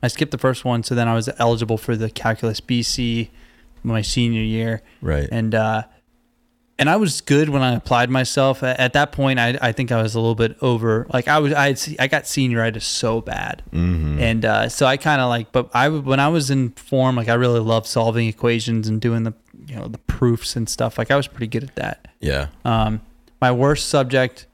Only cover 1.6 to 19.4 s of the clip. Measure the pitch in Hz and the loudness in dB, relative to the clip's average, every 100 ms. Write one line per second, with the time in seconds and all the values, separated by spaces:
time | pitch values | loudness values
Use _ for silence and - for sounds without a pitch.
1.6 | 113 113 - 113 110 - 120 110 117 107 | 0 -4 -2 -2 -2 -4 -2 -2 -2 -4
2.6 | - 123 113 - 120 117 110 - - _ | -2 -2 -2 -2 -2 -2 -4 -10 -20 _
3.6 | _ - 117 113 107 - 120 113 110 110 | _ -10 -4 -2 -2 0 0 0 -2 -2
4.6 | 113 110 _ _ - 73 73 117 113 110 | -2 -4 _ _ -2 -2 0 -2 0 2
5.6 | 110 110 107 _ _ _ _ _ _ _ | 2 0 -4 _ _ _ _ _ _ _
6.6 | _ - 139 185 208 - - 143 151 139 | _ -2 2 2 2 -2 2 2 4 2
7.6 | 131 120 - 120 123 131 127 - 135 131 | 2 0 0 2 2 0 0 2 2 2
8.6 | 131 127 127 143 147 - 135 127 120 127 | -2 0 0 2 0 0 0 2 0 0
9.6 | 123 113 123 117 110 113 113 110 117 110 | -2 -2 0 0 0 0 0 2 0 0
10.6 | 131 120 113 110 - 127 120 151 147 147 | 0 0 2 0 0 -4 2 2 4 2
11.6 | 143 131 - 151 135 151 - - 131 117 | 2 0 -6 -2 0 0 -2 0 0 2
12.6 | 113 110 - - 120 113 - 117 50 - | 0 -2 -6 -2 -2 -2 -4 -6 -6 -8
13.6 | - - 87 85 76 73 117 113 110 107 | -6 -2 0 0 0 0 0 2 2 0
14.6 | 113 - 135 139 156 143 127 120 110 127 | 0 0 0 2 2 2 2 -2 -2 -2
15.6 | 123 120 139 156 135 135 143 165 135 135 | 0 2 2 0 0 2 2 2 0 0
16.6 | 123 - - 135 131 127 113 117 123 120 | 0 -4 -4 2 2 2 0 2 4 2
17.6 | 110 113 110 - 113 117 113 107 120 117 | 2 0 0 0 0 2 0 0 0 0
18.6 | 113 113 110 110 117 117 113 110 | 0 -2 0 0 0 0 -2 -6